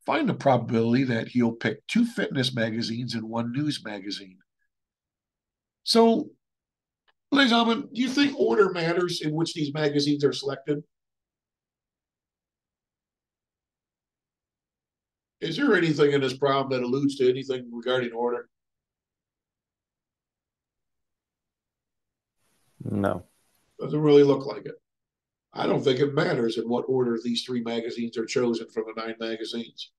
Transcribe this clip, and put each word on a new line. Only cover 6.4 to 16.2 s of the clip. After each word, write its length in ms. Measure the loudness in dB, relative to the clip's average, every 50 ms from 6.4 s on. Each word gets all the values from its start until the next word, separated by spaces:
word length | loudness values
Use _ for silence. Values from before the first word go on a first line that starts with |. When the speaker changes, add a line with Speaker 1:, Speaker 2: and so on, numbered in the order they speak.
| _ _ _ _ _ _ _ _ _ _ _ _ _ _ _ _ _ _ 2
Speaker 1:
ladies 200 | 4 4 6 4
and 80 | 4
gentlemen, 280 | 4 2 0 -2 -4 -8 -4
do 100 | -4 -4
you 60 | -2
think 300 | 2 2 2 2 2 0
order 320 | 0 2 4 4 4 4
matters 520 | 4 -2 0 0 0 0 0 -2 -2 -4 -4
in 100 | -2 0
which 220 | 0 -2 -2 -2
these 180 | -4 -4 -4 -2
magazines 520 | 0 0 2 2 2 2 2 0 2 2
are 80 | 0 0
selected? 500 | 0 -6 -6 -6 -6 -4 -4 -4 -4 -4 _ _ _ _ _ _ _ _ _ _ _ _ _ _ _ _ _ _ _ _ _ _ _ _ _ _ _ _ _ _ _ _ _ _ _ _ _ _ _ _ _ _ _ _ _ _ _ _ _ _ _ _ _ _ _ _ _ _ _ _ _ _ _ _ _ _ _ _ _ _ _ _ _ _ _ _ _ _ _ _ _ _ _ _ _ _ _ _ _ _ _ -8
Is 160 | -6 -2 0
there 180 | 2 4 4
anything 360 | 4 4 2 4 4 4 4 4
in 100 | 2